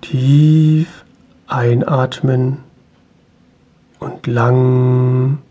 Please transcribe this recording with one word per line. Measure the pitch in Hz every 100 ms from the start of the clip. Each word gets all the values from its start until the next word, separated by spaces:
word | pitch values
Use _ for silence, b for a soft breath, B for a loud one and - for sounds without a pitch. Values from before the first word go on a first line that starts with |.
Tief | - 131 131 147 151 156 156 156 165 - _ _ _ _ -
einatmen | 127 120 120 - 139 131 - 139 127 127 135 - _ _ _ _ _ _ _ _ _ _ _ _ _
und | - - -
lang | 120 117 127 127 127 127 127 127 127 131 143 -